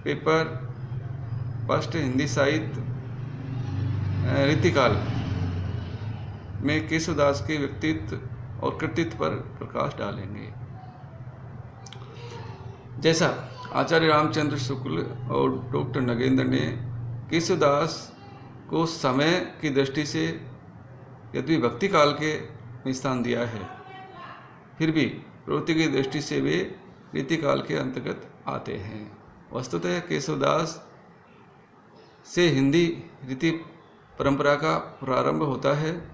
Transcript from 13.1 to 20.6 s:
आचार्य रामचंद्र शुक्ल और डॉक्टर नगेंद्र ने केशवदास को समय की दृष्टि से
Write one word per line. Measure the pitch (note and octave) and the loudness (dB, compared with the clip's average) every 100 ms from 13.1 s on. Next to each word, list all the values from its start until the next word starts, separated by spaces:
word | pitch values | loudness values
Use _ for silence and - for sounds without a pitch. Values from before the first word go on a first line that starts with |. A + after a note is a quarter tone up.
| D#3+ D#3 A#2+ - - - | 6 4 2 -6 -12 -4
आचार्य | C3 C3+ D#3+ D#3+ | 0 4 6 6
रामचंद्र | D3+ D#3 D#3 D3+ C#3+ | 6 6 2 2 0
शुक्ल | - C3+ C#3 D#3+ - - - | -2 -4 -2 -2 -4 -6 -2
और | C#3 - C3 - | 2 2 2 -2
डॉक्टर | C#3+ C#3+ D3 | -2 0 0
नगेंद्र | B2 A#2 B2+ C3 | 0 2 4 4
ने | C3 C3+ - - - - - - - | 4 2 2 -2 -6 -6 -6 -8 0
केशवदास | D#3+ E3+ F3+ D3 C#3+ D#3+ - - - - - - - - | 0 2 4 6 4 2 -2 -10 -16 -18 -18 -18 -18 -4
को | D#3 E3 | 0 0
समय | - C#3 B2+ D3+ F3+ F3 - | 0 2 4 4 4 0 -4
की | D#3 | 0
दृष्टि | C3 C3+ C#3 D3 | 2 2 0 -2
से | D#3+ D#3+ - - - | -2 -2 -4 -12 -16